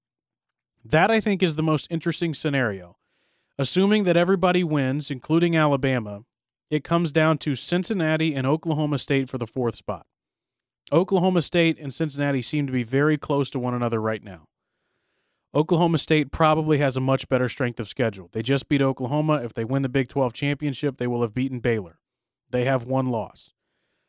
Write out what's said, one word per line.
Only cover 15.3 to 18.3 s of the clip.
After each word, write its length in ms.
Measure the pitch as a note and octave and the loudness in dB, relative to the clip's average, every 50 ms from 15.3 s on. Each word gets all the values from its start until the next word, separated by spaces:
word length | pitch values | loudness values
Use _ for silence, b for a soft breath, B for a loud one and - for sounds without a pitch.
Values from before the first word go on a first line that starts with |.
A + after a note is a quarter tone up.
| _ _ _ _ - | _ _ _ _ 0
Oklahoma 440 | C#3+ D#3+ - F3+ D#3+ F3 E3+ E3 D3 | 0 2 2 2 4 4 4 2 2
State 320 | - - D#3+ D3+ C#3 C3+ | 2 2 2 2 2 0
probably 480 | - - D#3+ D#3 D#3 D#3+ D#3 D#3 D#3 C#3 | 0 2 4 4 4 2 2 2 2 2
has 180 | D3 C3+ B2 | 2 0 0
a 40 | C3 | 0
much 280 | C3 C3+ C3+ C3 - - | 0 0 0 0 0 0
better 200 | C3+ B2 B2+ A#2+ | 0 0 0 0
strength 320 | - - C3 A#2+ A#2 - | -2 -2 -4 -4 -4 -6
of 80 | A2 - | -8 -6
schedule. 400 | - - B2 A2 G2+ F#2+ F2 - | -4 -2 -2 -2 -2 -6 -10 -10